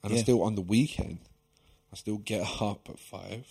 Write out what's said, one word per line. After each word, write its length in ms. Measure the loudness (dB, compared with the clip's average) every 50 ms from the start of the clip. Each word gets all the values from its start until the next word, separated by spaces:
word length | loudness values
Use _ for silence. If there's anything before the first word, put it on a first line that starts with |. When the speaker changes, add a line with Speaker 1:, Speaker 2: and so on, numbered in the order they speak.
| -4
Speaker 1:
And 100 | 0 2
I 20 | 2
Speaker 2:
Yeah. 40 | 4
Speaker 1:
still, 180 | 6 6 6 6
on 120 | 2 2
the 60 | 0
weekend, 580 | 0 2 4 4 4 2 0 -4 -6 -4 -6 -10 -12 -16 -20 _ _ _ _ _ _ _ _ _ _ _
I 40 | -18
still 220 | -12 -6 -6 -6 -6
get 240 | -4 -2 -2 -2
<laughs> 200 | -2 -2 -2 -2
up 280 | -2 -2 -2 -4 -10 -18
at 80 | -20 -18
five, 460 | -18 -16 -14 -14 -12 -12 -12 -12 -12 -16